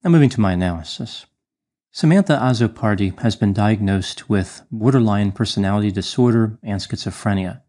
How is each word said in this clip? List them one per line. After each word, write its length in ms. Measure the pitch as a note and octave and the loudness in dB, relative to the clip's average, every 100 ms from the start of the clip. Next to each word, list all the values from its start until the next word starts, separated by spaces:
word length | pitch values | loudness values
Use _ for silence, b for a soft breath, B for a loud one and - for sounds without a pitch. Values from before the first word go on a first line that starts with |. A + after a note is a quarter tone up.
Now 80 | F3+ | 4
moving 180 | E3+ C3+ | 6 6
to 100 | - | 4
my 140 | G2+ | 0
analysis. 720 | F2+ F2+ E2 D#2 - A#2 - - _ _ _ _ _ _ | 0 -2 -4 -10 -12 -12 -14 -20 _ _ _ _ _ _
Samantha 460 | - D#3 F#3 F#3+ C#3+ | -2 2 4 2 0
Azzopardi 800 | B2 A#2 A#2 - A2 G2 G2 - | 2 2 0 0 -2 0 -2 0
has 160 | A#2 - | -4 0
been 160 | G#2 | -2
diagnosed 760 | G2 G#2 G#2 G2 G2 - - - | 2 0 0 0 -2 -4 -12 -4
with 320 | G#2 F2+ - _ | -2 -2 -10 _
borderline 600 | A2+ A2+ C3+ A2+ G2+ G2+ | -2 2 4 2 2 -2
personality 580 | G2 A2 - G2 G#2 G#2 | -2 -4 -2 -2 0 -2
disorder 680 | G2 F#2 - B2 A#2 A2 A2 | -4 -6 0 2 2 0 -4
and 160 | - G2+ | -8 -8
schizophrenia. 840 | - - - - A2 G2 F#2 - | -6 -8 -8 -6 -4 -2 -4 -10